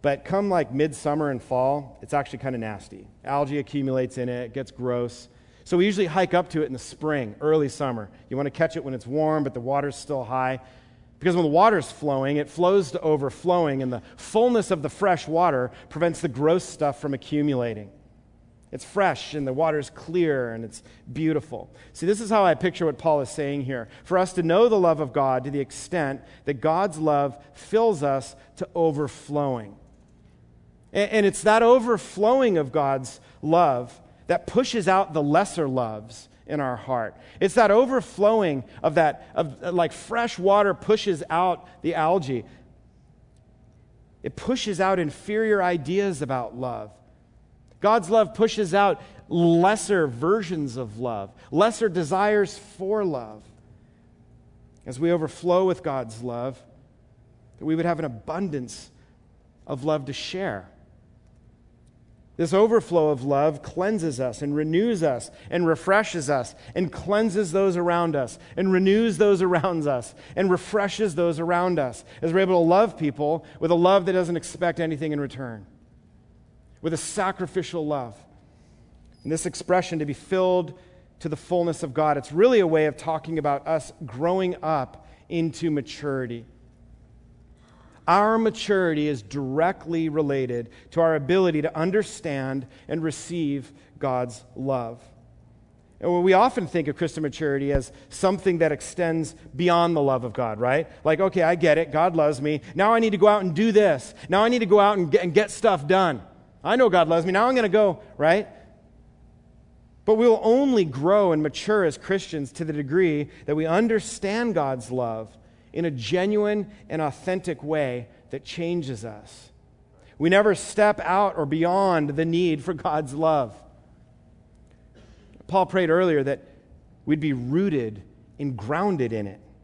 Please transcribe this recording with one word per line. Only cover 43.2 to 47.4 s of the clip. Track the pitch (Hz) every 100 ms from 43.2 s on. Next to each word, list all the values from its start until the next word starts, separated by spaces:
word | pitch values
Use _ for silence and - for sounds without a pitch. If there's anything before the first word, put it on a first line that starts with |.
| _ _ _ _ _ _ _ _ _ _
It | -
pushes | - - 254 214 175
out | 190 190
inferior | 156 - - 208 220 208
ideas | 180 175 135 185 202 151
about | 139 131 117 120
love. | 127 113 107 - _ _ _ _